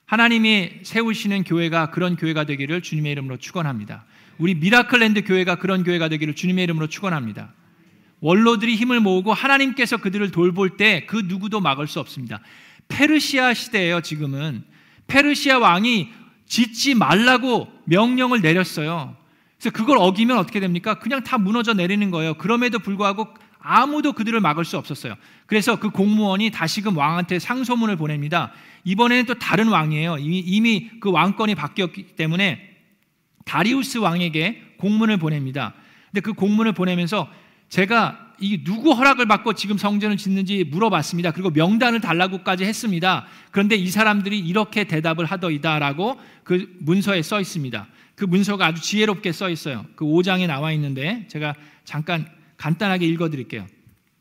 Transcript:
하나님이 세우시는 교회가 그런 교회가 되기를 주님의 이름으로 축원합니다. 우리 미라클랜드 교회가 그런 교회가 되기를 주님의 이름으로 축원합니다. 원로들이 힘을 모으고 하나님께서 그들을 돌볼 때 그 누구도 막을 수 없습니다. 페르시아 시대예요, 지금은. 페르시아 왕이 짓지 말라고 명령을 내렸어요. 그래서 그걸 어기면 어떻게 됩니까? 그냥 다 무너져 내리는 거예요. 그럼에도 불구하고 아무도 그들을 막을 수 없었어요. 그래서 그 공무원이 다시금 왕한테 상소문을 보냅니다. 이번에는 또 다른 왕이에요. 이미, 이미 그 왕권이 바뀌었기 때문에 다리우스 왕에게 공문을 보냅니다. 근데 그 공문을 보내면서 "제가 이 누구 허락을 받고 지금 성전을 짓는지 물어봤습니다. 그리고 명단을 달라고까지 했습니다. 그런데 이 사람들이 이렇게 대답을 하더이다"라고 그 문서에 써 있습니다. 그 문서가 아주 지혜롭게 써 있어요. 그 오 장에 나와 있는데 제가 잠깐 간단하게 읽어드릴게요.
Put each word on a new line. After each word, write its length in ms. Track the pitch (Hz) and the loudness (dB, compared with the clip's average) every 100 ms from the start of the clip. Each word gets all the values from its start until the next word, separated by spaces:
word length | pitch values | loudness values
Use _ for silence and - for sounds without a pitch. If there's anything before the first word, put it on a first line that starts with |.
| - | -4
하나님이 720 | 214 233 233 220 214 170 - | 2 2 4 4 2 0 -6
세우시는 600 | - 226 226 220 208 196 | -6 -2 -2 -2 -2 -2
교회가 480 | 180 165 165 165 - | 0 0 0 0 -2
그런 240 | - 180 170 | -2 -2 -2
교회가 300 | 160 156 147 | -2 -2 -4
되기를 360 | 143 139 175 | -4 -4 -6
주님의 300 | 175 156 151 | -4 -4 -4
이름으로 260 | 147 135 127 | -4 -8 -10
축원합니다. 680 | - 185 156 120 104 107 - _ _ - | -10 -6 -6 -6 -10 -14 -20 _ _ -4
우리 180 | 165 175 | -2 0
미라클랜드 680 | 165 247 240 240 220 214 | 2 2 4 4 4 2
교회가 320 | 202 185 180 175 | 2 0 0 0
그런 280 | 185 190 | 0 0
교회가 260 | 180 175 160 | 0 0 0
되기를 260 | 156 151 147 | -2 -4 -2
주님의 280 | 180 185 | -2 0
이름으로 240 | 180 160 156 | 0 -2 -4
축원합니다. 680 | - 196 160 113 104 107 _ _ _ _ _ _ _ | -6 -4 -4 -4 -10 -14 _ _ _ _ _ _ _
원로들이 560 | 147 185 233 226 226 226 | 4 6 6 4 2 0
힘을 240 | 247 240 | 2 4
모으고 340 | 202 185 185 | 4 2 2
하나님께서 640 | 202 262 277 269 254 240 226 | 0 2 2 2 0 -2 -2
그들을 340 | 196 202 202 | -2 -2 -2
돌볼 460 | 160 175 180 190 - | 2 2 2 0 2
때 280 | 214 175 - | 2 2 -2
그 180 | 214 185 | -4 -4
누구도 340 | 190 208 214 | -6 -4 -2
막을 280 | 165 135 147 | -2 -2 -4
수 120 | - | -6
없습니다. 400 | 131 - 120 107 - - - - - | -10 -10 -12 -14 -16 -20 -20 -20 -10
페르시아 680 | - 294 302 - 269 254 | 0 2 2 2 0 0
시대예요, 480 | 233 - 214 175 175 | 0 -2 -2 0 -2
지금은. 640 | 156 151 151 139 156 113 - _ _ _ - | -4 -6 -6 -6 -6 -8 -12 _ _ _ 0
페르시아 520 | 269 294 285 277 262 | 2 2 2 2 4
왕이 500 | 214 175 226 226 160 - - _ - | 6 4 2 0 -2 -10 -20 _ -4
짓지 500 | - 233 - 277 254 | 0 0 0 0 2
말라고 760 | 139 175 240 254 254 240 117 - - | 4 6 6 4 2 -2 -2 -10 2
명령을 560 | 175 233 254 254 247 | 4 4 2 2 2
내렸어요. 760 | 160 170 175 - 151 170 127 120 _ _ _ _ | 4 2 0 -4 -4 -6 -8 -14 _ _ _ _
그래서 160 | 233 - | -6 -2
그걸 220 | 220 269 | 4 6
어기면 400 | 185 190 233 247 | 6 4 2 2
어떻게 220 | 175 208 | -2 -2
됩니까? 400 | 190 175 220 208 | -2 -2 -2 -4
그냥 240 | 220 269 | -4 -6
다 140 | - 254 | -2 0
무너져 360 | 190 233 226 | 0 0 0
내리는 360 | 208 175 208 202 | 0 2 0 0
거예요. 240 | 170 160 156 | 0 -2 -2
그럼에도 440 | 185 240 240 220 | 0 0 0 -2
불구하고 480 | 185 196 202 202 220 - _ _ | -4 -2 -2 -2 -6 -12 _ _
아무도 540 | 143 190 277 294 294 | 0 2 4 2 -2
그들을 260 | 240 220 226 | -2 -2 0
막을 240 | 175 151 165 | 2 0 -2
수 120 | 165 | -6
없었어요. 380 | - 143 127 107 - _ - | -8 -10 -10 -12 -18 _ -2
그래서 320 | 214 208 220 | 0 2 0
그 120 | 214 | 0
공무원이 600 | - 202 214 208 190 220 | 0 2 2 2 0 -2
다시금 440 | - 160 220 208 170 | -2 -4 -2 -2 0
왕한테 440 | 147 170 175 180 | 0 0 -2 -4
상소문을 580 | - 247 240 247 220 185 | -4 -4 -2 0 0 -2
보냅니다. 560 | 151 147 147 170 131 - - - 175 | -4 -4 -2 -2 -4 -8 -20 -10 -4
이번에는 400 | 196 240 247 247 | 2 2 2 0
또 80 | |
다른 340 | 240 - 180 226 | -4 0 2 4
왕이에요. 520 | 190 156 151 165 156 | 2 2 0 -2 -2
이미, 200 | 147 180 | -2 -4
이미 500 | 175 202 233 208 - - | 0 2 2 2 -2 -6
그 100 | 202 | 0
왕권이 440 | 165 175 202 214 190 | 2 2 2 -2 -2
바뀌었기 600 | 147 - 180 - - - | -4 -4 -6 -8 -14 -6
때문에 640 | 160 170 196 127 - _ _ _ _ _ _ _ | -4 0 -2 -2 -10 _ _ _ _ _ _ _
다리우스 540 | - 147 196 269 269 240 | -6 0 0 0 -2 -2
왕에게 800 | 196 170 175 156 170 - - - | -2 0 -2 -2 -4 -6 -14 -6
공문을 400 | 190 214 220 208 | -2 2 2 0
보냅니다. 560 | 156 151 131 135 110 - _ _ _ | 0 -2 -4 -6 -8 -10 _ _ _
근데 100 | 202 | -6
그 120 | 214 | -6
공문을 400 | 190 196 214 226 | -2 0 2 2
보내면서 560 | 180 185 180 175 208 156 - _ _ _ | 0 0 0 -2 -2 -4 -10 _ _ _
"제가 640 | - 190 233 175 - - - | 0 2 4 2 -2 -16 -8
이 240 | 196 202 | -4 -4
누구 280 | 139 220 302 | -4 0 4
허락을 340 | 240 277 262 240 | 6 6 6 4
받고 280 | 226 226 | 2 0
지금 240 | 208 196 214 | -4 -2 -2
성전을 380 | 202 208 208 208 | 0 0 0 -2
짓는지 480 | 196 190 190 202 | -2 -2 0 -2
물어봤습니다. 680 | 160 156 226 180 143 170 175 | -2 0 2 2 0 -2 -2
그리고 180 | 156 185 | -2 0
명단을 500 | 151 170 220 247 233 | 2 4 4 2 2
달라고까지 640 | 185 165 185 185 190 185 | 0 0 0 -2 -4 -2
했습니다. 640 | 190 214 233 175 185 165 - - - | -2 -4 -4 0 0 0 -4 -16 -6
그런데 240 | - 202 220 | 0 2 2
이 140 | 180 | 2
사람들이 500 | 196 220 208 196 208 | 2 2 2 0 -4
이렇게 460 | 165 185 214 214 202 | -2 -2 0 -2 -2
대답을 400 | 156 165 160 160 | -2 -2 -2 -4
하더이다"라고 920 | 190 180 147 160 151 143 139 208 262 - - | -4 -4 -4 -2 -2 -2 -2 -4 -6 -12 -14
그 300 | - 180 - - | -4 -2 -4 -8
문서에 420 | 143 185 202 190 | 0 0 2 -2
써 200 | 156 214 | -2 -4
있습니다. 460 | 190 175 135 117 95 _ _ - | -4 -6 -8 -8 -12 _ _ -8
그 80 | 202 | 0
문서가 420 | 180 202 202 170 | 0 0 0 0
아주 140 | 165 | 0
지혜롭게 520 | - 202 214 196 190 | -4 0 0 0 -4
써 160 | 156 190 | -4 -4
있어요. 360 | 165 160 120 113 - | -6 -6 -10 -12 -6
그 100 | 151 | 0
오 180 | 160 | 2
장에 240 | 180 185 180 | 2 0 0
나와 240 | 135 156 | -2 -2
있는데 540 | 156 143 131 151 240 185 | -2 -2 -4 -4 -6 -8
제가 240 | 156 151 143 - _ | -8 -8 -8 -14 _
잠깐 440 | - 185 156 165 151 - _ - | -12 -8 -4 -6 -6 -14 _ -8
간단하게 500 | 151 175 208 185 170 | -4 -2 0 0 0
읽어드릴게요. 600 | 165 170 143 117 117 92 _ _ _ _ _ | 0 -2 -4 -8 -12 -14 _ _ _ _ _